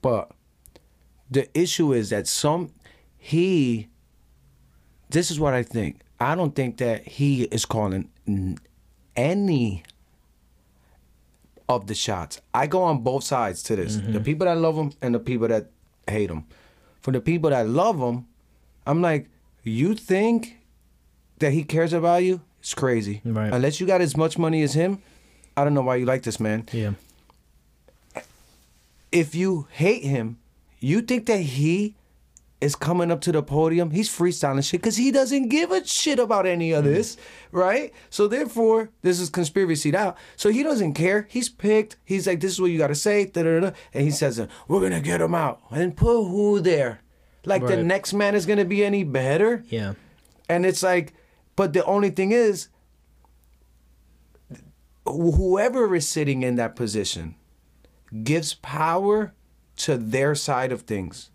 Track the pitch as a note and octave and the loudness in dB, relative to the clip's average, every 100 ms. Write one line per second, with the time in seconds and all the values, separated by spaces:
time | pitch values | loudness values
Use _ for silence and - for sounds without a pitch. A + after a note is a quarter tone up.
0 | C3+ A2+ F2 - _ _ - - _ _ | 0 -2 -4 -14 _ _ -20 -20 _ _
1 | _ _ _ B2+ C3 - F3 - D#3+ B2+ | _ _ _ -2 -2 -2 -2 0 2 2
2 | G#2 G#2+ G2 - D3 D#3+ E3 - - _ | 0 -4 -4 -2 0 0 -4 -12 -20 _
3 | _ _ - D#3 F3+ F3+ C3 A2+ G#2+ _ | _ _ -2 0 2 4 2 0 -6 _
4 | _ _ _ _ _ _ _ _ _ _ | _ _ _ _ _ _ _ _ _ _
5 | _ D#3 F3 D3+ D3+ B2+ A#2+ A#2+ F#2 - | _ -2 0 0 0 0 -2 -4 -4 -6
6 | _ _ A#2+ E3 E3 C#3+ B2+ - B2 A2 | _ _ -2 0 -2 -2 -4 -2 -2 -2
7 | - - C#3+ C3+ A#2+ A2+ - A2 G#2 F#2+ | -6 -2 0 0 -2 -4 -4 -2 -2 -2
8 | - _ - G2+ F#2 E2+ _ _ _ _ | -6 _ -6 -4 -4 -8 _ _ _ _
9 | _ - C3 F#3+ G3+ D3+ A#2 F#2 - _ | _ -4 -2 0 0 0 0 -4 -12 _
10 | _ _ _ _ _ _ _ _ _ _ | _ _ _ _ _ _ _ _ _ _
11 | _ _ _ _ _ _ - B2 G2 G#2+ | _ _ _ _ _ _ -2 -2 -2 -6
12 | - G2 D#2+ - _ A#2 D3 F#3 F3+ D3 | -4 -4 -6 -12 _ -2 0 2 2 0
13 | A#2 C3+ - C3 A2 F2 - G#2+ F2+ G#2+ | 0 -2 -2 -2 -2 -4 -4 -4 -2 -4
14 | G2+ G#2+ A2 D3+ F3+ E3+ D#3+ D#3+ D3+ - | -4 -4 -2 0 0 2 0 0 -4 -4
15 | B2+ A#2+ A#2+ A#2+ A2+ A2+ - _ _ _ | -2 -2 -2 -2 0 0 -2 _ _ _
16 | - G#2 G2+ D#2+ D#2 - _ _ _ _ | -6 -2 -2 -4 -12 -20 _ _ _ _
17 | - B2+ A#2 E3+ D#3 C3+ A2 B2+ G3+ F#3+ | -2 -2 0 0 2 2 2 2 0 0
18 | B2 A#2+ A#2+ _ _ _ _ _ - D#3 | -2 -4 -8 _ _ _ _ _ -2 0
19 | F3 D3+ - _ _ _ - A2+ D#3 G#3+ | 2 0 -4 _ _ _ -6 0 0 -2
20 | - F#3 A3 A#3 A3+ - _ _ _ _ | 0 0 2 0 -2 -18 _ _ _ _
21 | _ _ _ _ D3 C#3+ D3 D#3 E3 E3+ | _ _ _ _ 0 0 0 0 2 2
22 | E3+ F3 F#3 F#3 - _ - - C3+ A#2+ | 2 4 2 0 -4 _ -12 -2 0 0
23 | G2+ G#2 A#2 A2 G#2+ B2 C3+ D3 F#3 F#3+ | 0 -6 -4 -2 0 0 0 0 0 2
24 | F3 C#3 D#3+ D#3+ E3 D#3+ D3 C#3 F3 G3 | 2 0 -2 0 0 2 2 2 0 -2
25 | - _ _ _ _ - C#3+ C#3+ B2+ B2+ | -10 _ _ _ _ -2 2 2 2 0
26 | B2 C3 - G#2+ A2 G#2+ A2+ A#2 G#2+ G2+ | 0 -2 -2 -4 -2 -2 -4 -6 -4 -6
27 | _ _ _ _ _ _ _ _ _ _ | _ _ _ _ _ _ _ _ _ _
28 | _ - - _ _ _ _ _ _ _ | _ -16 -16 _ _ _ _ _ _ _
29 | _ F3 D#3 D#3 F#3 F3+ C#3+ - E3 A#3+ | _ 0 0 0 0 -2 -4 0 2 2
30 | C#3 C#3 A2+ A#2 _ _ _ _ C3 F#3 | 0 -2 -2 -8 _ _ _ _ 0 0
31 | A#3 B3 A#3 G#3+ D#3 B2+ D3 F3+ G#3 G#3+ | 0 -2 0 0 0 0 0 2 -2 -6
32 | _ _ _ _ _ _ C#3+ C#3+ - F3 | _ _ _ _ _ _ -4 -2 -2 0
33 | E3+ E3+ - D#3 D3 C#3+ D#3+ E3 E3+ D#3 | 0 0 0 -2 0 0 2 2 0 -2
34 | G#3+ - F3 F3 C#3+ C3+ C#3+ F3+ A3+ G#3+ | -4 0 0 0 -2 0 -2 -2 -2 0
35 | B3+ C4+ C4 C#4 B3+ C#4+ E4+ F#4 F4+ - | 2 2 2 0 0 0 0 -2 -2 -2
36 | - C#4 A#3 G#3+ F#3 F3 E3 D#3+ D3 D#3 | 0 0 2 2 2 0 0 2 2 2
37 | A3+ - - - - F3 F#3 A3+ D4 - | -2 -8 -20 -20 -8 0 2 2 -2 -14
38 | - - G#3 A#3+ D4 A#3 A3+ A3 A3 _ | -16 0 2 2 -4 0 2 2 0 _
39 | F3+ F3 F3 F3+ E3 G3+ F#3 D#3+ D3+ D#3+ | 0 0 -2 -2 -2 0 0 0 0 0
40 | G3+ - - - G#3 A3 C#4+ C#4 F3+ C#3+ | 0 -4 -16 -2 2 2 2 0 0 0
41 | E3+ G3+ G#3 B3 A#3+ - G#3 G#3+ G#3+ - | 2 0 -2 -6 -6 -4 2 2 2 -8
42 | _ F#3+ F3+ F3+ F#3 F#3 F#3 E3 D3 D3 | _ -2 0 0 -2 0 0 2 0 0
43 | G#3 G#3 G3 F3 E3 E3 F#3+ F3+ - - | 2 2 0 0 2 2 0 -4 -10 -2
44 | C#3+ D3 D3 A#2 A2+ - - F3+ F#3+ F3 | 0 2 -2 -2 -8 -10 -2 0 0 -2
45 | D3 F3 E3 E3+ D3+ - _ C3+ F3+ - | -2 0 0 0 -2 -4 _ -2 -2 0
46 | A#3 A#3 G3+ F#3 G#3 G3+ E3+ D#3+ B2+ A2 | 2 2 2 0 2 2 2 2 0 -4
47 | _ _ _ _ - F#3+ B2 - E3+ G3 | _ _ _ _ -2 0 2 0 2 0
48 | G3 G3+ G3+ G#3 G3 G#3 F#3 G3+ G3+ G3+ | -2 0 2 2 2 0 2 2 2 2
49 | F3 C3 F3 D3+ G#3+ A#3+ - A#2 G2+ G2+ | 0 0 0 2 2 0 -4 -6 -6 -8
50 | - _ _ _ _ E3+ F#3 F3+ F#3 F3+ | -14 _ _ _ _ 2 2 2 2 2
51 | D#3 _ _ _ _ - G3 D#3+ - G3 | 0 _ _ _ _ -2 0 2 2 2
52 | G3+ F#3+ F#3+ A#3 A3+ G3 - _ _ _ | 0 0 2 4 2 0 -6 _ _ _
53 | _ _ _ _ _ _ _ _ _ _ | _ _ _ _ _ _ _ _ _ _
54 | _ _ _ _ _ - - _ _ _ | _ _ _ _ _ -20 -20 _ _ _
55 | - C#3 E3+ D#3+ F#3 F#3 A3 B3+ A3 F3+ | -8 0 2 4 4 2 2 2 2 2
56 | D3+ - D3 C3 B2+ B2 A2+ - A#2 G#2 | -2 -2 0 0 0 0 -2 -2 -4 -2
57 | G2 F#2+ D#2+ - _ _ _ _ _ _ | -4 -6 -10 -14 _ _ _ _ _ _
58 | _ A2 A2+ D#3 D3+ - - D3 D#3 E3+ | _ -10 -2 -2 -2 -10 -10 -4 0 0
59 | G3 G#3 G#3 - _ _ _ - - C3+ | 2 0 -2 -8 _ _ _ -10 -2 -2
60 | A2 B2+ C#3 D3 - C3 C3 B2+ - G#2 | -2 0 0 0 -2 -2 -2 -6 -6 -6
61 | F2 E2+ - | -6 -12 -20